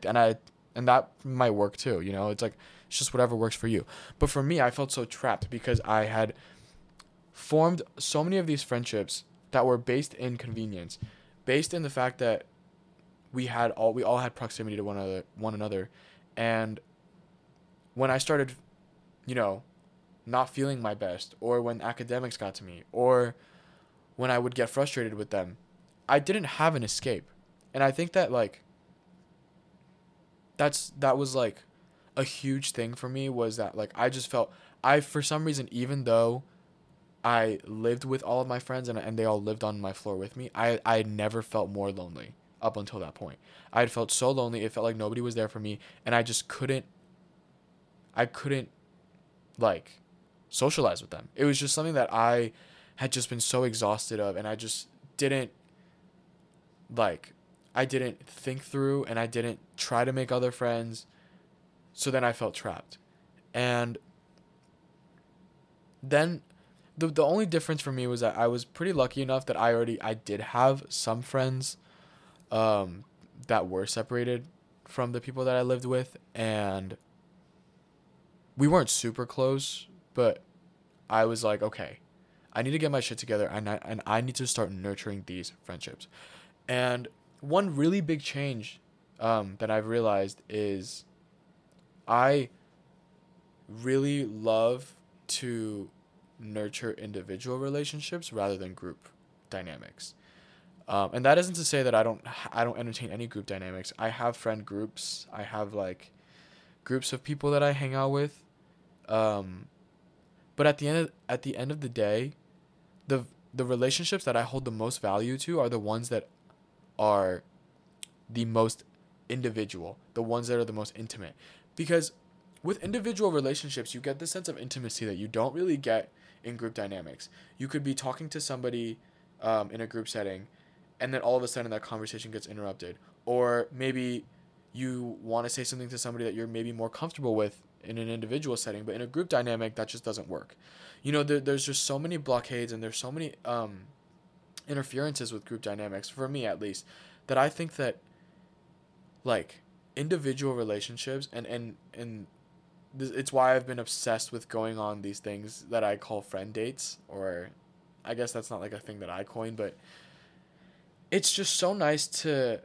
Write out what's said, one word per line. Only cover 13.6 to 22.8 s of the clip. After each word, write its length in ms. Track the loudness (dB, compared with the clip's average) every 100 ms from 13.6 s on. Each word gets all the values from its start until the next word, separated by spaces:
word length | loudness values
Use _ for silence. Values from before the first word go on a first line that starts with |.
| 2
all, 200 | 4 4
we 120 | 4
all 140 | 4 4
had 180 | 2 -4
proximity 400 | -8 -6 -4 -4
to 80 |
one 120 | -4 -4
another, 280 | -4 -4 -8
one 200 | -6 -6
another. 360 | -4 -2 -2 -4 -10 -20 -20 _ -2
And 420 | 0 2 -2 -6 -14 _ _ _ _ _ _ _ _ _ _
when 180 | 0 2
I 60 | 2
started, 340 | 4 2 2 -4 -20 _ _ _ _ _ -6
you 80 |
know, 300 | 0 0 0 -8 _ _ _ _ _
not 260 | -2 0 0
feeling 300 | 0 -2 0
my 140 | -4
best, 400 | -2 -4 -4 -10 -6
or 200 | 0 2
when 200 | 2 -2
academics 560 | -4 -6 -4 -4 -4 -6
got 180 | -8
to 100 | -8
me, 200 | -14 -18